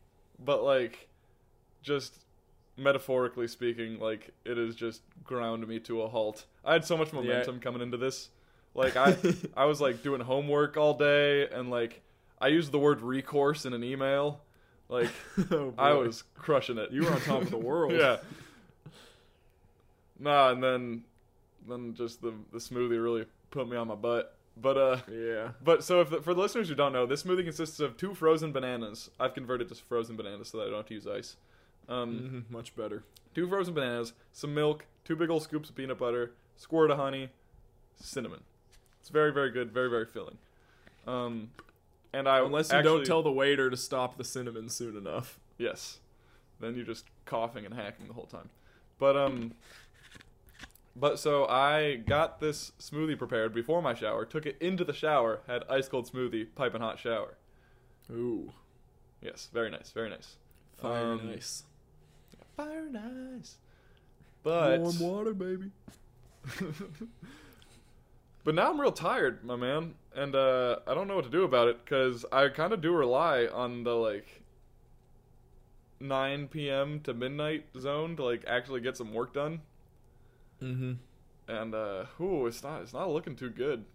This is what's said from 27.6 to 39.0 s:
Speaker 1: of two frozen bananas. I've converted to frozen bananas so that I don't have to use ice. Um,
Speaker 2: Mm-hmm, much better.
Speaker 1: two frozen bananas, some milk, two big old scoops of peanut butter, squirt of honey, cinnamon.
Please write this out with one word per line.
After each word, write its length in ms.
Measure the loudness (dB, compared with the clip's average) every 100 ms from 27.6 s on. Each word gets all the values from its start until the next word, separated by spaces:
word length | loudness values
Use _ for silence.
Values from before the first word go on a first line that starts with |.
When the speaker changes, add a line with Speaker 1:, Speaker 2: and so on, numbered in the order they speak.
| -8 -4
Speaker 1:
of 180 | -4 -2
two 160 | -8
frozen 380 | 2 4 4 2
bananas. 580 | -4 -4 -4 -6 -10 -16 -2
I've 140 | -2
converted 360 | -2 -4 -4 -4
to 60 | -8
frozen 400 | -2 -2 -2 -6
bananas 340 | -10 -12 -10
so 80 | -6
that 40 |
I 40 | -6
don't 100 | -6
have 80 | -8
to 60 |
use 140 | -10 -6
ice. 300 | -8 -8 -16 _ _ _ _ -8
Um, 540 | -6 -4 -6 -8 -10 -10
Speaker 2:
Mm-hmm, 60 |
much 220 | -12 -12 -8
better. 280 | -8 -8 -12 -20 _
Speaker 1:
two 140 | -4 -2
frozen 260 | 0 0
bananas, 400 | -2 -2 -2 -4 -10 _
some 220 | -12 -4
milk, 320 | 0 2 0 -6 _
two 120 | -6 -2
big 140 | 2
old 120 | 2
scoops 260 | 0 -6 -6
of 60 | -10
peanut 220 | -8 -2
butter, 360 | 0 0 -2 -6 _ _
squirt 360 | -2 6 6
of 60 | 6
honey, 320 | 0 -4 -8 -14 _ -20 -20 _ _ _
cinnamon. 480 | -10 -8 -8 -10 -18 _ _ -20 _ _